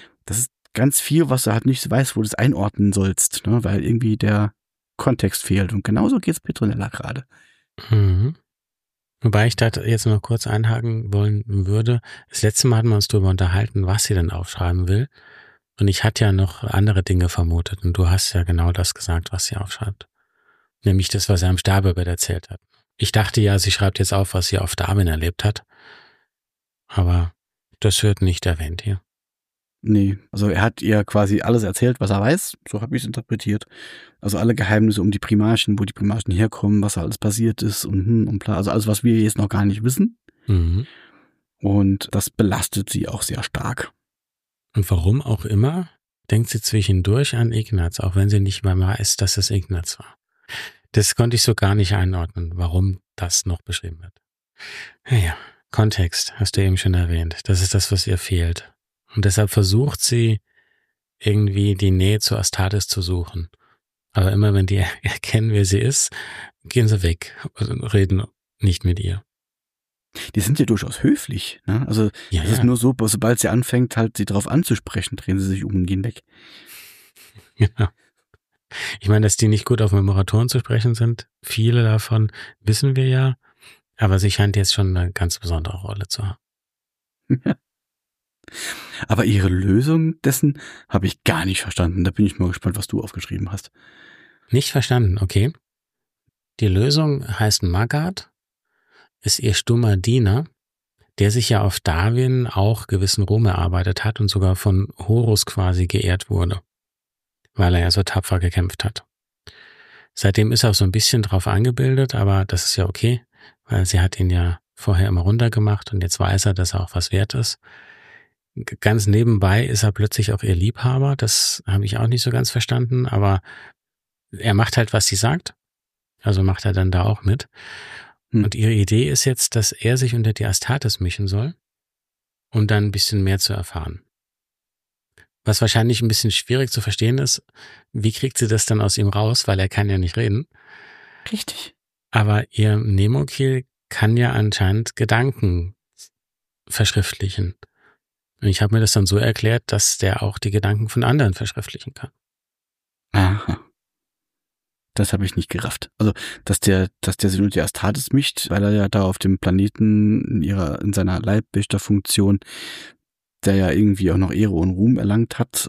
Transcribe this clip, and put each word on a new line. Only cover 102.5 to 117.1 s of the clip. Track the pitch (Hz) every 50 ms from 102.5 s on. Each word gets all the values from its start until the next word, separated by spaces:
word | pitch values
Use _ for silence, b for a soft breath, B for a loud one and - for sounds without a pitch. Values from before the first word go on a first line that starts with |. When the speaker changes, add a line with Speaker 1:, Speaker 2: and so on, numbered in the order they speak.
| - 101 98 107 113 110 -
Speaker 2:
gewissen | - 104 92 98 98 - -
Ruhm | 101 85 107 110 113
erarbeitet | 98 92 90 85 87 87 87 90 98 92 - -
hat | 107 107 -
und | 107 92
sogar | - 98 95 92 92
von | - - 104 92 95 101 - - -
Horus | - 95 110 120 117 113 104 101 -
quasi | - - 101 92 90 90 90 92
geehrt | 87 - 98 - 92 90 95 - -
wurde, | 101 92 87 90 92 92 - _ _ _ _ _ _ _ _ _ _ _ _ _ _ _ _ _ _
weil | - 92 87 90
er | 85
ja | 85 87
so | - 104
tapfer | - - - 98 - - 95 90
gekämpft | 87 87 - 95 87 90 - - -
hat. | 104 - - - _ _ _ _ _ _ _ _ B B B B B B B B B B B B B B
Seitdem | - - 98 95 113 107 110
ist | 120 113 -
er | 113
auch | 101
so | - 101
ein | 92
bisschen | 95 107 - - - 117
drauf | 107 - - 95 -
angebildet, | - 101 98 117 127 123 123 131 131 131 135 135 123 -
aber | 110 101 98 98 95 95
das | - 90 87 -
ist | - -
ja | 98 92 95
okay, | - - - 117 123 117 b b b b b b b b _
weil | - 110 101 90
sie | 87 - 90
hat | 92 92 - -
ihn | 92 90
ja | 90 87 87 87 85 - _ _ _
vorher | - - 107 98 90 95 101
immer | 92 87
runtergemacht | 85 98 107 117 120 113 107 107 107 104 104 101 - -
und | 107 95
jetzt | 90 87 - -
weiß | 98 92 98 98 -
er, | 104 92
dass | 92 90 - -
er | 98
auch | 92 - -
was | 90 - -